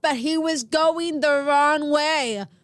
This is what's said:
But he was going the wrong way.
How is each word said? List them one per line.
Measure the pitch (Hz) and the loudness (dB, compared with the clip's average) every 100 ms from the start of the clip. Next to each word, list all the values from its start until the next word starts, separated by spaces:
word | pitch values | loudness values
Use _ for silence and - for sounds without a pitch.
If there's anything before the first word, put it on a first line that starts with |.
But | 320 269 | 0 -2
he | 254 320 | -2 -2
was | 320 311 | -2 -2
going | 226 311 320 330 339 311 | -2 0 2 0 -4 -2
the | 294 285 277 | 0 0 2
wrong | 285 294 302 294 | 2 4 2 0
way. | 294 302 311 254 208 196 _ | 0 2 0 -2 -6 -8 _